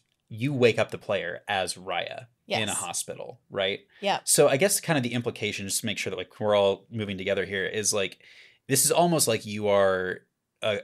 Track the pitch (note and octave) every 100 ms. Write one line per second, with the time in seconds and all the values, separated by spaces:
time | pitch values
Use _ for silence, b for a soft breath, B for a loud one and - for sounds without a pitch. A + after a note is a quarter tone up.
0 | _ _ - A2 C3+ C3+ A#2+ A2+ G#2 -
1 | - G2 E2+ E2+ - G2 F2+ F#2 F#2 F2
2 | - - - _ - D#3+ G#2 F2 F2 -
3 | - - - - _ G2+ G2 G2 _ b
4 | G3 D#3+ - - C#3 C3+ G3 - - D3+
5 | A#2+ A#2+ A#2+ - G#2 G2 G2 - A2 F#2+
6 | G2+ F#2 F#2 - G#2+ G2+ G2 F#2+ _ A#2
7 | G2+ F#2+ F#2+ G2 F2+ G2 F2 G#2+ G2+ G2+
8 | F#2+ - B B B B - C3+ - D#3
9 | F3 D#3 A#2+ A2 G#2 G#2 G#2 G2+ G2 F#2
10 | F#2 F2 - _ _ _ A2 G#2